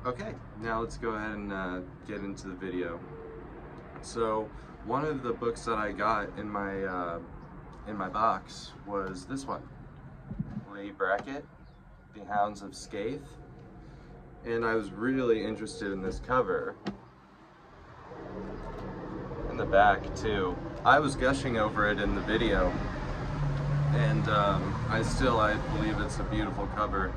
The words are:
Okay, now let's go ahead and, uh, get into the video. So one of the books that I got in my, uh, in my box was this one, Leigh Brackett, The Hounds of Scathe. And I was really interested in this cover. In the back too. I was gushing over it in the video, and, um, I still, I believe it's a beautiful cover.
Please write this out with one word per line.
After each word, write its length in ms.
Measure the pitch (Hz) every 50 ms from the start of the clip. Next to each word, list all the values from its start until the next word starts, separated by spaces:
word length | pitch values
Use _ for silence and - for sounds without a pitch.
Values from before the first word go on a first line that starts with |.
| -
Okay, 300 | 123 123 - 104 113 - - - - 110 104
now 200 | 110 117 113 113
let's 160 | 117 113 -
go 140 | - 117 113
ahead 260 | 110 107 107 107 107
and, 160 | 104 104 101
uh, 280 | 98 95 95 90 92 92 87 - - - - 107
get 160 | 104 101 101
into 240 | 98 98 - - 95
the 60 | 92
video. 440 | 87 95 92 87 90 90 85 85 85 - - - - - - - - - - - - - - - - - - - -
So 480 | - - - 117 117 113 110 110 110 - - - - - - - -
one 200 | 107 123 135 151
of 180 | 156 147 131
the 100 | 120 120
books 320 | 113 - 123 120 117 - -
that 120 | 120 113 107
I 140 | 107 104
got 440 | 92 92 104 107 113 107 101 85 80
in 140 | 95 107 104
my, 320 | 104 101 101 98 98 95
uh, 380 | 95 95 92 90 87 85 85 85 82 - - - - - - - - - - - - 107
in 80 | 107
my 120 | 101 92 90
box 600 | - 107 110 113 98 98 - - - - - - - - -
was 380 | 101 101 101 95 95 95 92 -
this 220 | - 135 - -
one, 160 | - - - - - - - - - - - - - - - - - - - - - - - - 101
Leigh 200 | 101 101 98 101
Brackett, 540 | 98 - 98 92 98 101 - 139 135 143 151 - - - - - - - - - - - - - -
The 100 | 107 98
Hounds 340 | 90 104 104 101 104 104 98
of 120 | 101 98 -
Scathe. 500 | - - - - 101 104 117 139 151 - - - - - - - - - - - - - - - - - - - - - - - - -
And 220 | 120 117 117 117
I 80 | 113 113
was 180 | 113 104 98
really 500 | 92 101 113 131 131 131 127 117 113 110
interested 480 | 98 110 110 104 110 104 - - 110 98
in 120 | 98 98
this 180 | 95 92 - - -
cover. 520 | - 127 127 117 95 87 78 - - - - - - - - - - - - - - - - - - - - - - - - - - - - - - - - - - - 208 - - - - - - - - - - - - - - - - - - - - - -
In 60 | -
the 80 | - 104
back 500 | 87 95 98 104 104 98 92 - - -
too. 420 | - - 113 104 98 92 90 87 - - - - - -
I 160 | 117 135 151
was 160 | 151 135 -
gushing 400 | - 127 131 135 - - 131 117
over 340 | 110 107 107 - 101 104 104
it 80 | 104 104
in 160 | 101 101 98
the 60 | 98
video, 500 | 92 107 110 113 117 104 98 92 92 90 90 - - - - - - - - - - - - 147 143 143 139 139 71 71 71 - - 73 73
and, 340 | - - - 107 110 104 107
um, 460 | 107 104 101 101 98 95 95 95 - - - -
I 100 | 107 113
still, 400 | 110 117 - - 131 127 117 110
I 140 | 107 107 107 110 - - -
believe 240 | 104 107 107 - 104
it's 180 | 107 107 - -
a 60 | -
beautiful 440 | 104 107 107 107 101 101 101 101 98 -
cover. 340 | 104 104 98 92 95 95 92 -